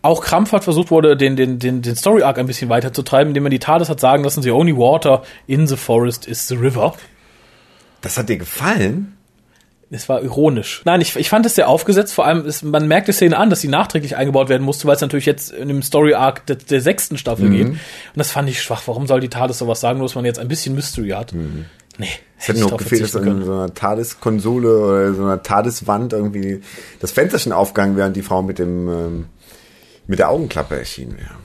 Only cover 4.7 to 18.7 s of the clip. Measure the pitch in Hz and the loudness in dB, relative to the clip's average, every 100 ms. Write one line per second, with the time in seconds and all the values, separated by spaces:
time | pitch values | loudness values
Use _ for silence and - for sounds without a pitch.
4.7 | 139 120 160 156 135 - - - 135 156 | 4 4 4 4 2 0 -20 -4 2 2
5.7 | 135 - 117 120 117 - 120 - 123 127 | 0 2 2 2 -2 -10 -8 -6 0 0
6.7 | 120 123 - - _ _ _ _ _ _ | 2 -2 -2 -20 _ _ _ _ _ _
7.7 | _ _ _ 98 - 110 135 87 - 156 | _ _ _ -10 -6 -4 -4 -4 -4 -2
8.7 | 220 98 151 202 - _ _ _ _ _ | 0 0 -2 -6 -12 _ _ _ _ _
9.7 | _ _ 127 - 131 131 117 151 123 104 | _ _ -16 -4 -2 -2 2 2 2 -4
10.7 | - - 185 - 127 - 214 226 - 147 | -4 2 2 2 -2 0 2 2 4 4
11.7 | 156 - 196 202 - 147 170 151 151 151 | 4 4 2 2 0 2 0 -2 -6 -2
12.7 | 151 151 165 202 196 175 160 214 180 147 | 0 2 2 2 4 4 4 2 2 0
13.7 | 143 202 160 143 131 135 135 131 131 139 | 0 0 -2 -4 -2 0 2 2 2 0
14.7 | 151 151 139 143 143 143 143 - - 139 | -2 2 2 2 0 0 -2 -6 -10 -4
15.7 | 139 135 147 151 143 131 135 - 131 - | -4 0 4 4 4 2 0 -6 -6 0
16.7 | 139 131 196 - 143 - 107 101 98 110 | 0 2 0 -4 -6 -6 0 2 4 2
17.7 | 151 - - - - 147 147 143 123 - | -2 -12 -18 -12 -6 -2 -2 -2 -4 -6